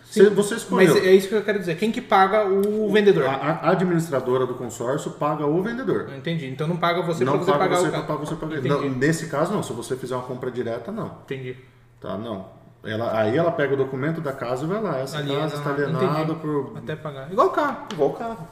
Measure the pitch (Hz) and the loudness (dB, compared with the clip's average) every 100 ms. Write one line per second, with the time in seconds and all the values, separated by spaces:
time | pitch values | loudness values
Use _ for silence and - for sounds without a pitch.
0 | - - 202 190 208 226 - 190 180 170 | -4 6 6 6 0 -2 -2 4 6 6
1 | 185 190 190 214 202 208 175 160 214 233 | 8 6 6 0 0 -2 -2 -2 -2 -2
2 | - 202 190 214 202 196 208 214 214 202 | 2 4 6 4 4 2 2 0 2 6
3 | 202 170 131 139 147 160 156 180 180 170 | 6 6 4 0 0 0 2 4 4 2
4 | 165 135 123 127 127 123 123 - 117 143 | 2 0 2 2 0 -2 -8 -6 -2 -2
5 | 165 - 151 156 147 160 196 233 233 117 | -4 -4 -2 0 0 0 0 -2 -2 -2
6 | 92 135 147 165 131 135 156 175 170 175 | -2 -8 -4 -4 -4 -4 -4 0 0 0
7 | 165 160 131 143 - 143 - 180 175 156 | -2 0 0 2 2 2 2 2 0 -2
8 | 151 147 151 160 156 151 131 143 139 127 | -4 -6 -6 -6 -6 -4 -2 0 0 0
9 | 143 160 - 143 202 208 - 117 113 127 | 0 0 -2 -2 -2 -2 -4 -8 -6 -8
10 | 123 127 127 127 127 120 117 117 156 220 | -6 -6 -6 -8 -6 -4 -4 -6 -6 -8
11 | 135 - - 131 127 127 - - _ _ | -8 -10 -10 -10 -10 -12 -16 -20 _ _
12 | - 95 117 98 92 - - - - 110 | -10 -8 -8 -10 -10 -18 -20 -16 -8 -4
13 | 117 113 107 135 170 165 139 131 131 135 | -2 0 2 2 2 0 0 0 0 -2
14 | 143 165 151 131 117 127 160 208 208 135 | -4 -4 -6 -6 -4 -4 -4 -2 -2 -4
15 | 131 151 143 143 156 147 143 143 143 127 | -4 -6 -4 -2 -2 -4 -4 -2 -2 0
16 | 131 151 160 156 151 147 123 - - 156 | 0 0 -2 -4 -4 -4 -4 -8 -10 -10
17 | 156 135 139 196 370 - 294 233 - 180 | -10 -10 -4 0 2 2 -2 -2 -8 0
18 | 269 - 233 226 165 | 0 0 -6 -8 -12